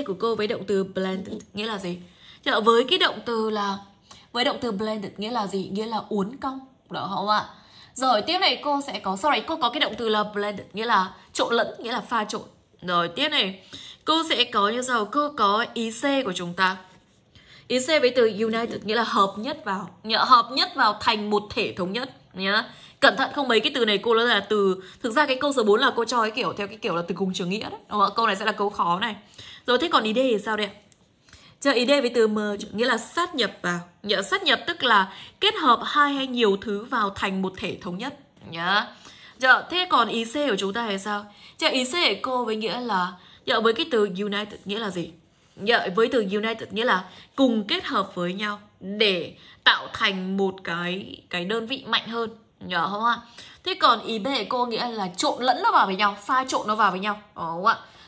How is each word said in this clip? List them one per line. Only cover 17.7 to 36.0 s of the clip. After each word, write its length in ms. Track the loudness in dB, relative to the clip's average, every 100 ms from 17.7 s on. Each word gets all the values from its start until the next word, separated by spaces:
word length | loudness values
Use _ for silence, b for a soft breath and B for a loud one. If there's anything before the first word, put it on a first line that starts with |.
| 0
C 60 | 2
với 260 | 4 4 4
từ 160 | 2 2
united 440 | -2 -2 -4 -6
nghĩa 100 | -2
là 80 | 0
hợp 320 | 2 2 2 0
nhất 280 | -8 -8
vào. 260 | -6 -6 -8 -12
Nhớ, 220 | -2 0
hợp 240 | 6 6 4
nhất 160 | -2 -2
vào 220 | 2 2 2
thành 300 | 0 0 0
một 120 | -2 -2
thể 240 | -4 -4 -4
thống 160 | -4
nhất. 180 | -4 -6 -12 _
Nhớ. 300 | -6 0 0 -2 B B B
Cẩn 160 | 4 4
thận 140 | 0
không 140 | -2 2
mấy 120 | 2
cái 120 | 2
từ 100 | 0
này 140 | 2 2
cô 160 | 4
nói 120 | 4 4
là 140 | 2
từ, 420 | 2 2 2 0 B B
thực 100 | -2
ra 140 | 2 2
cái 100 | 2
câu 160 | 0
số 100 | 2
bốn 180 | 4 4
là 120 | 4 2
cô 80 |
cho 180 | 0 0
cái 80 | 0
kiểu, 220 | -2 -4
theo 140 | -4 -8
cái 100 | -6
kiểu 200 | -4 -4
là 60 |
từ 120 | -4
cùng 180 | -4 -4
trường 140 | -2 -4
nghĩa 220 | -4 -6
đấy. 0 |
Đúng 300 | -12 -6 0
không 20 |
ạ? 60 | 2 2
Câu 100 | 0
này 100 | 2
sẽ 80 |
là 80 | -2
câu 180 | 0 -2
khó 280 | 0 0 0
này. 160 | -2 -8 B B B B 0
Rồi, 120 | 2
thế 100 | 4
còn 160 | 2
ý 80 | 2
D 40 | 2
thì 220 | 2 2
sao 120 | -2 -4
đây 100 | -4
ạ? 60 | -8 _ _ _ _ B B B B
Chờ 120 | 0
ý 140 | 2 4
D 20 |
với 220 | 4 4
từ 140 | 4 4
merge 400 | 2 -2 -4 -6
nghĩa 140 | -2 0
là 120 | 0
sát 360 | -2 -2 -2
nhập 160 | 0 -2 -2
vào. 180 | -4 -4 -8 _
Nhớ, 200 | -2 -2
sát 200 | 0 0
nhập 180 | 2 2 0
tức 160 | -2
là 300 | 4 4 4 B B B
kết 140 | 0
hợp 260 | 2 4 4
hai 280 | 4 2